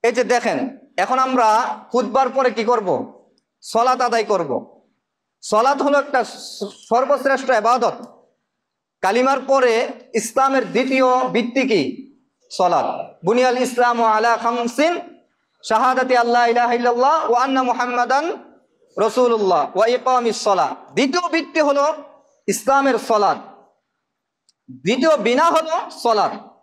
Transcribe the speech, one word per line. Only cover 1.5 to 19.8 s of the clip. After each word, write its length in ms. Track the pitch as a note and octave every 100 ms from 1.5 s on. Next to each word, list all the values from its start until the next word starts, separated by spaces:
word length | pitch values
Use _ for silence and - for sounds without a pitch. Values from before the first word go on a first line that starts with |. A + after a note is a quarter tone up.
| G#3+ B3+ - -
খুতবার 380 | A#3+ - C4+ C4
পরে 200 | C4 B3+
কি 120 | A3+
করব? 260 | A3 A#3+ F#3+ C3+ - - _ _ _ _
সলাত 360 | - A3 B3+ B3+
আদায় 260 | B3 A#3 G#3+
করব। 200 | G3 D#3 B2 - - _ _ _ _ _ _
সলাত 360 | - G#3+ B3+ C#4
হলো 160 | C#4 C#4+
একটা 220 | C#4+ C4+
স-, 480 | A3 - - - G3+ - -
সর্বশ্রেষ্ঠ 580 | A#3 C4+ C#4+ C4+ C4+ C4+ A#3+
ইবাদত। 360 | G#3+ B3 G#3+ - - - _ _ _ _ _ _ _ _
কালিমার 360 | F#3 A3+ C4 C#4
পরে 320 | C4+ C4+ B3 A3+ C4+ - -
ইসলামের 500 | A3+ - - C4+ C4+ G3+
দ্বিতীয় 360 | G3+ C4 C4 B3+ B3+ B3+
ভিত্তি 300 | F#3+ A#3 C4+ C4
কি? 140 | G#3 C3 - - _ _ _ _
সলাত। 360 | - F3+ D#3+ - - - -
বুনিয়াল 340 | E3 A#3+ B3+ B3
ইসলামু 460 | A#3+ A#3+ A#3+ A#3+
আলা 300 | A3+ G#3+ A#3 A#3
খামসিন, 560 | A#3 B3 A#3+ B3+ D#4 F4 - - _ _ _ _
শাহাদাতি 520 | - A3 C4 B3+ B3+ B3
আল্লা 240 | A#3+ A#3+ A#3+
ইলাহা 260 | A#3+ A#3+
ইল্লাল্লাহ 420 | A#3+ A#3+ A#3+ C4 D#4+ D4+
ওয়া 120 | A#3+
আন্না 180 | C4+ C4+
মুহাম্মাদান 640 | B3+ A#3+ B3 B3 B3 C4+ E4 - - _ _ _ _ -
রাসূলুল্লাহ 640 | G#3 A3+ B3 A3+ G3 E3+ C#3
ওয়া 100 | F3+